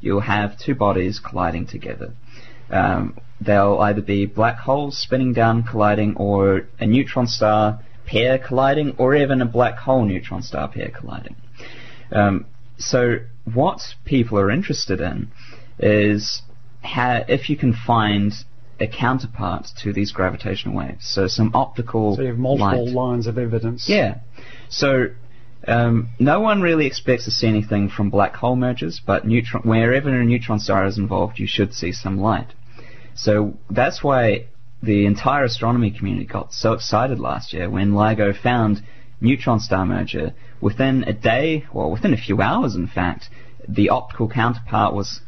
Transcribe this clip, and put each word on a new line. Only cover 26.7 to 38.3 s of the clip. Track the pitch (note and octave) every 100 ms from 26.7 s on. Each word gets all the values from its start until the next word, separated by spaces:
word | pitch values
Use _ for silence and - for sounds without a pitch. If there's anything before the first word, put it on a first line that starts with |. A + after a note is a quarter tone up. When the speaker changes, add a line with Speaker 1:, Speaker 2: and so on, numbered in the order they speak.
| E3 C#3+
Speaker 1:
expects | - - B2
to | A#2+
see | - A2+
anything | G#2+ G#2 G#2 G2+
from | - G2+
black | G2 G2+ -
hole | A#2+
mergers, | B2+ B2+ B2 - -
but | - G2 G#2+
neutron, | A#2 A#2 A2+
wherever | A2 A2 A#2 B2+ C#3+
a | B2+
neutron | A#2+ A#2+ A#2 G#2+
star | G#2 G2 F#2+
is | G#2
involved, | G2 F#2+ F#2+ G#2+
you | G2+
should | - G2+
see | - E2+
some | F2+ F#2+ F#2+
light. | G#2 G2 - - - - - - -
So | - - G#2+ G#2 - -
that's | G#2+ C3 -
why | C#3+ C3+ A#2 - - - - -
the | A2+ G#2 G2+
entire | G2+ C3 C#3+
astronomy | C3 A#2 A2+ B2 A2
community | G#2+ G2 G2 F#2
got | G2+ -
so | - A2
excited | - - A2 C3 B2+
last | A#2+ - -
year | D#2+ F2+
when | F#2+ G2+
ligo | G2+ G#2+ G#2+ G2+